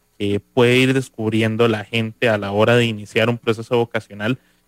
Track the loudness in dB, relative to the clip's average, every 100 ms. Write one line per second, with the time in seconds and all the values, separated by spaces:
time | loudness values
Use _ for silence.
0 | _ _ -4 -4 -2 2 4 4 2 0
1 | -4 -6 -4 0 -2 0 0 0 -4 -4
2 | -6 -2 -2 0 -2 0 2 4 0 -4
3 | -6 -2 0 0 -4 -4 -2 -2 -2 -6
4 | -10 -8 -6 -6 _ _